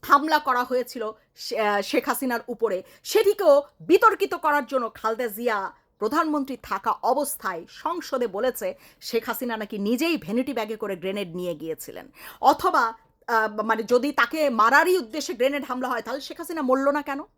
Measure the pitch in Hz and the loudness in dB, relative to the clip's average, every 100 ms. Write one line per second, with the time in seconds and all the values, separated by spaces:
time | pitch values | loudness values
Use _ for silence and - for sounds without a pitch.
0 | - 269 302 311 - 247 254 254 240 254 | 4 2 4 0 2 0 0 -2 -4 -8
1 | 220 214 _ _ - 233 214 202 202 294 | -10 -10 _ _ -8 0 2 2 0 -2
2 | 262 247 269 240 - 233 220 185 - - | 0 -4 -2 -4 -6 -2 -2 -2 -8 -18
3 | - 392 427 403 370 277 285 _ 160 370 | 0 2 4 4 6 6 4 _ 4 6
4 | 453 403 392 349 311 294 240 269 233 - | 6 4 -2 0 2 2 0 -2 -2 -4
5 | 220 226 247 202 240 214 190 - _ _ | -4 -2 -4 -2 -2 -2 -4 -10 _ _
6 | 214 294 320 302 269 254 - 190 - - | -2 0 0 0 -2 -8 -6 -4 -2 0
7 | 214 262 285 - 208 175 175 - 311 339 | 2 0 0 -4 -6 -6 -10 -8 -6 -4
8 | - 262 240 190 254 247 196 - - _ | -4 -2 -2 -2 -2 -2 -8 -8 -16 _
9 | - 226 226 226 247 220 208 214 202 247 | -4 -4 -4 -6 -4 -6 -6 -4 -2 0
10 | 330 330 156 220 269 240 214 220 208 190 | 0 -2 -2 -2 -2 -4 -6 -6 -6 -6
11 | 190 202 185 165 180 160 160 156 - - | -4 -6 -6 -6 -6 -6 -8 -10 -10 -16
12 | - - - - - - 381 330 233 226 | -18 -20 -20 0 4 4 2 2 0 -2
13 | _ _ - 233 220 214 214 220 214 247 | _ _ -2 0 0 -2 -2 -2 2 2
14 | 269 277 349 320 294 226 220 277 330 370 | 2 0 0 2 0 4 6 6 6 2
15 | 226 302 277 254 254 285 277 254 254 247 | 0 -8 -8 0 0 0 -6 -6 -4 -6
16 | 226 269 269 320 330 330 262 262 277 285 | -6 -8 -10 -14 -10 -6 2 2 4 0
17 | 285 277 311 | -2 -8 -10